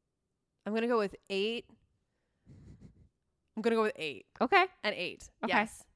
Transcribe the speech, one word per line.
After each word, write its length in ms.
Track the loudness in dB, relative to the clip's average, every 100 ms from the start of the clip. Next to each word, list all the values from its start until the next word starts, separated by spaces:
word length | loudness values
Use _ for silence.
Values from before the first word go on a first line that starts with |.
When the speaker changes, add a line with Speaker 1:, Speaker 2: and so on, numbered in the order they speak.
| _ _ _ _ _ _ -6
Speaker 1:
I'm 80 |
gonna 140 | -2 2
go 100 | 2
with 180 | 2 -4 -4
eight. 360 | -2 0 -2 -8 -20 _ _ _ _ _ _ -20 -20 -20 -20 -20 -20 -20 _ _ _ _ -4
I'm 60 |
gonna 140 | 0 2
go 80 |
with 100 | 2 -2
eight. 300 | -8 -8 -16 -4
Speaker 2:
Okay. 260 | 2 4 4 0
Speaker 1:
An 100 | -6 -4
eight. 340 | -6 -10 -18 _
Speaker 2:
Okay. 80 | 0
Speaker 1:
Yes. 300 | 2 0 -6 -20